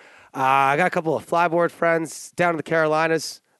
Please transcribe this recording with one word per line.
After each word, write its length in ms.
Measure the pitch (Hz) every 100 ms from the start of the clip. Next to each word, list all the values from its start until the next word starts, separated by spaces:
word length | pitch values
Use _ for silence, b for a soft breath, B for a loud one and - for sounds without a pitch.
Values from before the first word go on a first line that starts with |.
| b b b
Uh, 60 | 135
I 360 | 131 135 135 143
got 100 | 180
a 40 |
couple 260 | 185 160 131
of 100 | -
flyboard 440 | 170 175 165 170
friends 600 | - 170 165 160 - -
down 180 | - 175
in 60 | 160
the 40 |
Carolinas. 760 | - 160 156 151 160 160 - - _ _